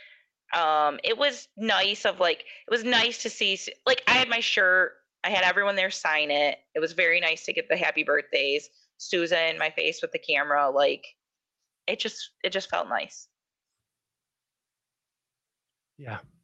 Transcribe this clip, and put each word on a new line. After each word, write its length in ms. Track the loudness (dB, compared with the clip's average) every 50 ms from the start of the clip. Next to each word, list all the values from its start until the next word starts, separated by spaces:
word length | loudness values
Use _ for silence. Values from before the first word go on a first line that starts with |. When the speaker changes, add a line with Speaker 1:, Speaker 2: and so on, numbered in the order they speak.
| -20 -20 -20 -20 _ _ _ _ _ -4 -2
Speaker 1:
Um, 440 | 0 2 2 4 4 4 2 0 0 -2
it 140 | -2 0 0
was 300 | 0 -2 -2 -4 -10 -18 _
nice 480 | -6 -2 0 0 2 0 0 -2 -2 -2
of, 140 | -2 0 2
like, 200 | 0 0 0 -2 -6 -14 -20 -20 -6
it 40 | -4
was 140 | -2 -2 0
nice 380 | 0 2 2 2 0 -2 -4 -8
to 80 | -10
see 240 | -6 -4 -2 -2 -2
s-, 140 | -4 -6 -12 -16 -2 _
like, 160 | 0 2 2 2
I 60 | 2 2
had 160 | 4 2 2
my 120 | 0 -2
shirt, 520 | 0 0 2 4 4 6 6 4 4 2 -2 -8 _ _ _ _ -4
I 60 | -2
had 140 | 0 2 2
everyone 320 | 4 4 4 2 2 2
there 140 | 0 0 -2
sign 400 | -2 -4 -4 -2 0 0 0 0
it. 280 | 2 2 2 2 0 -2 _ _ _
It 40 | -2
was 120 | -2 -2 0
very 280 | 2 2 4 4 4
nice 240 | 2 0 -2 -2 -6
to 80 | -6 -6
get 160 | -6 -2 -2
the 80 | -2
happy 280 | 0 0 0 0 0 0
birthdays, 640 | 0 0 0 0 0 -2 0 0 0 0 -2 -4 -8 _ _ _ _ _ -18
Susan, 600 | -8 -4 -2 -2 0 0 0 0 0 0 0 -2
my 120 | -4 -4
face 300 | -2 -2 -2 -2 -2 -4
with 120 | -6 -6 -6
the 60 | -8
camera, 520 | -4 -2 0 0 0 2 2 2 2 2
like, 340 | 4 4 2 2 2 -2 -6 -16 -20 _ _ _ _ _ _ _ _ _ _ _ _ _ _
it 120 | -8 -6 -6
just, 320 | -6 -8 -8 -10 -14 -16 _ _ -6
it 60 | -4
just 200 | -4 -4 -6 -4
felt 180 | -4 -4 -4 -2
nice. 400 | -4 -4 -6 -8 -12 -20 -20 -20 _ _ _ _ _ _ _ _ _ _ _ _ _ _ _ _ _ _ _ _ _ _ _ _ _ _ _ _ _ _ _ _ _ _ _ _ _ _ _ _ _ _ _ _ _ _ _ _ _ _ _ _ _ -20
Speaker 2:
Yeah, 200 | -16 -14 -14 -14 -14 -18 _ _